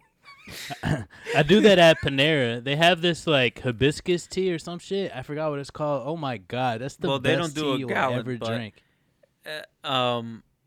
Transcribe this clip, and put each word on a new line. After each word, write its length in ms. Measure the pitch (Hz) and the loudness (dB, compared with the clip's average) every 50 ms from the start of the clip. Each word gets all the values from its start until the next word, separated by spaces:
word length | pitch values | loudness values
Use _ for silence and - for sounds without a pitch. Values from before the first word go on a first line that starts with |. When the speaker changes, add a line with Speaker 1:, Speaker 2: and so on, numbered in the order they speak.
| _ _ _ _ _ - 1077 1077 1077 1077 - - - - - - | _ _ _ _ _ -20 -20 -20 -20 -18 -16 -14 -12 -12 -10 -4
Speaker 1:
<laughs> 0 | |
I 600 | - - 156 131 104 - - - - - - 139 151 | -2 -2 -2 -2 -4 -10 -16 -16 -8 -2 0 2 4
do 140 | 147 185 220 | 6 6 8
that 180 | 208 214 196 175 | 8 8 8 8
at 200 | 170 165 156 - | 8 8 6 4
Panera. 640 | - 156 139 135 139 156 160 143 127 117 117 123 117 | 0 -2 0 2 2 4 4 2 2 0 -2 -4 -4
They 120 | 135 143 | -4 0
have 260 | 151 165 175 185 165 | 2 4 4 4 4
this, 240 | 170 175 165 - - | 2 0 -2 -2 0
like, 340 | 160 151 135 127 117 - - | 0 2 2 2 2 0 -2
hibiscus 680 | - 127 120 101 131 147 - - - 185 175 165 - | -4 -4 0 2 2 2 0 0 -2 -2 -2 -2 -4
tea 240 | - - 190 190 185 | -6 -4 -4 -2 -2
or 60 | 170 156 | -2 -4
some 200 | - 175 175 170 | -6 -10 -14 -14
shit. 340 | - - 190 196 190 147 - | -10 -8 -6 -6 -6 -6 -8
I 60 | 127 | -10
forgot 280 | 123 - 147 151 160 156 | -10 -8 -8 -6 -4 -4
what 80 | 147 143 | -4 -6
it's 120 | 139 - | -8 -10
called. 340 | - - 151 147 143 135 117 | -8 -6 -4 -2 -2 -2 -4
Oh 100 | 143 165 | -6 -6
my 220 | 170 147 131 123 104 | -6 -6 -6 -6 -8
God, 420 | 92 - 120 123 127 123 113 113 | -8 -8 -6 -4 -2 -2 -4 -4
that's 160 | 123 143 - | -8 -10 -10
the 120 | - - 135 | -6 -4 -2
Speaker 2:
Well, 100 | 139 135 | -2 0
they 180 | 127 135 160 | 0 0 0
Speaker 1:
best 180 | 170 170 156 139 | 0 0 -4 -4
Speaker 2:
don't 80 | 156 | -4
do 80 | 151 143 | -2 -2
a 20 | 139 | -2
Speaker 1:
tea 60 | 143 | -2
you'll 80 | 131 123 | -4 -4
Speaker 2:
gallon, 280 | - - - 131 123 123 | -2 0 0 0 -2 -2
Speaker 1:
ever 180 | 110 127 123 113 | -4 -6 -8 -6
Speaker 2:
but, 100 | 117 113 | -6 -6
Speaker 1:
drink. 340 | 113 120 113 104 - _ _ _ _ _ _ _ _ _ _ _ _ _ - - 156 151 - - _ _ - | -6 -6 -8 -10 -14 _ _ _ _ _ _ _ _ _ _ _ _ _ -16 -14 -14 -14 -14 -18 _ _ -6
Speaker 2:
uh, 20 | |
um, 560 | 151 135 127 123 123 120 120 117 113 113 110 - _ _ _ _ | -4 -2 0 0 0 -2 -4 -6 -8 -12 -16 -20 _ _ _ _